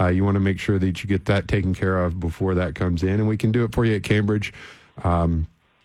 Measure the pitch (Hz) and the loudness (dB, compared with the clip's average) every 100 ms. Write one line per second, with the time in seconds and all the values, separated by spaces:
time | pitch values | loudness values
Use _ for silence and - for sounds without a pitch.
0 | 90 92 98 98 98 90 - 98 92 85 | 0 2 2 2 2 0 0 0 0 -2
1 | 101 95 - 98 85 104 92 90 95 92 | -2 -2 0 0 0 0 0 -2 0 0
2 | 90 90 87 - 95 90 87 76 90 85 | -2 -2 -6 -2 0 0 -2 -2 -2 0
3 | 92 104 107 110 110 117 113 123 117 104 | 0 0 0 0 0 2 0 2 2 0
4 | - 107 104 107 104 - - - - - | 0 0 2 0 -2 -12 -20 -20 -20 -6
5 | 87 87 85 82 80 - _ _ | 0 2 2 0 -2 -8 _ _